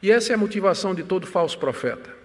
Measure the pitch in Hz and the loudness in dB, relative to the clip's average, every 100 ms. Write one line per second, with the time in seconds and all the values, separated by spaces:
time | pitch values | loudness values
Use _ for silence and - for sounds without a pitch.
0 | 190 233 226 226 208 214 190 175 196 180 | 4 4 4 0 0 2 2 2 0 -4
1 | 160 185 160 180 165 - 139 123 123 113 | -2 -4 0 0 0 0 -4 -2 -4 -6
2 | - - | -12 -20